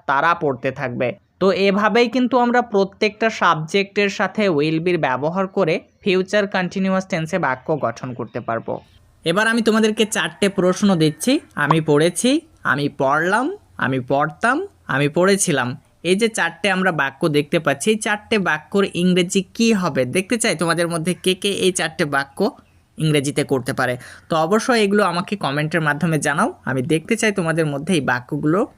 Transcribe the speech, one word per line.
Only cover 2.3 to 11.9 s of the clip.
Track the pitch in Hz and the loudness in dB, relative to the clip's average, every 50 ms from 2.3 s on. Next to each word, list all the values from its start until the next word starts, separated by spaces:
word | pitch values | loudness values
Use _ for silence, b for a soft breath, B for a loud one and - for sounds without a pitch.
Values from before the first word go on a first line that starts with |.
| - 247 | 2 2
আমরা | 240 240 240 247 240 | 2 4 2 2 0
প্রত্যেকটা | 240 - 196 196 190 - - 220 214 202 - 226 220 | 2 2 0 0 0 -2 -2 -2 -2 -2 0 -2 -2
সাবজেক্টের | 220 - 202 180 165 156 156 156 - 196 196 196 - 208 202 202 202 - | 0 2 2 2 2 2 0 -2 -2 -2 -2 -2 -2 -2 -2 0 0 -2
সাথে | 208 185 190 - 214 196 | -4 -4 -2 0 0 2
will | 170 143 147 156 160 160 165 | 2 2 2 0 0 0 0
be-র | 185 180 165 | 0 0 0
ব্যবহার | 147 135 127 127 139 156 170 190 190 | 0 0 0 0 -2 -2 -2 -2 -4
করে | 190 - 202 190 156 170 202 - _ _ _ - | -2 0 0 0 0 0 -2 -4 _ _ _ -2
ফিউচার | 214 180 185 190 190 - 208 202 | 0 2 2 0 2 0 0 0
কন্টিনিউয়াস | 196 202 190 185 180 - 196 190 190 190 190 190 | 0 -2 -2 -2 -2 -2 -2 -2 0 0 0 -2
টেন্সে | - - 165 160 156 185 185 | -2 -4 -4 -4 -2 -4 -2
বাক্য | 165 139 127 127 - - 160 143 127 | 0 -2 -2 -2 -2 -4 -2 0 0
গঠন | 117 120 - - 127 123 | -2 -4 -4 -10 -12 -10
করতে | 117 120 107 - 123 | -10 -10 -8 -8 -10
পারবো। | 117 - 117 113 - - 117 - - _ _ - _ _ _ _ - | -6 -4 -6 -6 -4 -6 -8 -8 -10 _ _ -20 _ _ _ _ -4
এবার | 160 170 202 220 | -2 0 0 2
আমি | 226 226 240 220 | 2 2 2 2
তোমাদেরকে | 226 214 220 214 220 214 214 220 | 2 2 4 2 2 2 2 0
চারটে | 214 - 208 160 170 160 - - 196 | 0 0 -4 -4 -4 -4 -2 -2 0
প্রশ্ন | 190 - 175 185 180 180 - 202 190 | 0 2 2 2 2 2 2 2 4
দিচ্ছি। | 165 156 156 147 - - 240 269 339 - - - | 4 4 2 0 0 0 0 0 0 0 -6 -6
আমি | - 147 143 151 160 | -4 -2 0 0 0
পড়েছি, | 156 160 | 0 2